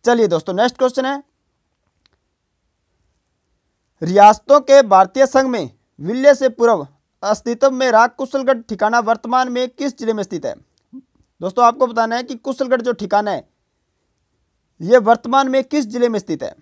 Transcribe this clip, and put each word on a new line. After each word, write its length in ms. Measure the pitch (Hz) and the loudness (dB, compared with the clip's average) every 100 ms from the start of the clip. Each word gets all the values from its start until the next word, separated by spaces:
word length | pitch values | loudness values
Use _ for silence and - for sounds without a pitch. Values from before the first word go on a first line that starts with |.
| 233 | 0
चलिए 220 | 240 208 | 0 0
दोस्तों, 260 | 165 - | -2 -4
नेक्स्ट 240 | 185 240 247 | -2 -2 0
क्वेश्चन 280 | 254 254 262 | -2 -2 -6
है, 180 | 277 _ _ _ _ _ _ _ _ _ _ _ _ _ _ _ _ _ _ _ _ _ _ _ _ _ _ _ _ | -8 _ _ _ _ _ _ _ _ _ _ _ _ _ _ _ _ _ _ _ _ _ _ _ _ _ _ _ _
रियासतों 580 | 165 196 208 214 - 285 | 0 6 6 6 2 2
के 200 | 269 277 | 6 4
भारतीय 420 | 226 190 185 262 254 | 6 2 2 0 2
संघ 240 | 269 269 | 2 0
में 200 | 240 131 _ _ _ | -4 -8 _ _ _
विलय 360 | 156 247 277 269 | -8 2 2 4
से 140 | 262 | 0
पूर्व 360 | 262 233 196 139 _ _ _ | 0 0 0 -4 _ _ _
अस्तित्व 480 | 196 214 233 233 269 | -6 -4 -6 0 0
में 180 | 254 254 | 0 2
रहा 160 | 220 233 | 2 2
कुशलगढ़ 540 | - 262 269 262 247 | -2 -8 -4 -2 -4
ठिकाना 380 | - 202 214 233 | -6 -6 -2 -2
वर्तमान 500 | 220 226 226 254 254 | -2 -4 -2 -2 -2
में 160 | 247 254 | -4 -8
किस 280 | _ 277 240 | _ -8 -6
जिले 160 | 226 | -8
में 100 | 214 | -6
स्थित 220 | 196 170 131 | -8 -8 -10
है? 100 | - _ _ _ 262 _ _ _ _ | -12 _ _ _ -20 _ _ _ _
दोस्तों, 240 | 180 190 240 | -8 0 0
आपको 220 | 240 247 | 2 -4
बताना 280 | 233 226 240 | -2 -4 -6
है 80 | |
कि 120 | 247 240 | -8 -12
कुशलगढ़ 440 | - 262 262 254 | -10 -8 -4 -4
जो 100 | 240 | -4
ठिकाना 380 | 233 196 202 208 | -8 -4 -2 -2
है, 160 | 160 - _ _ _ _ _ _ _ _ _ _ _ _ _ | -8 -10 _ _ _ _ _ _ _ _ _ _ _ _ _
ये 160 | 170 247 | 2 2
वर्तमान 500 | 214 226 233 269 262 | 4 0 0 -2 0
में 140 | 262 | -2
किस 220 | 254 294 220 | -2 -4 -4
जिले 240 | 247 240 | -2 -2
में 100 | 214 | -2
स्थित 240 | - 151 | -6 -10
है। 120 | - - | -10 -14